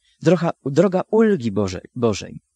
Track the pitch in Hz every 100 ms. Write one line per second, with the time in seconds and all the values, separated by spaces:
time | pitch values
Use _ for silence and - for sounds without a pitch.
0 | _ _ 151 175 170 - 135 143 196 180
1 | - 220 220 185 113 101 98 90 - 123
2 | 117 98 92 - _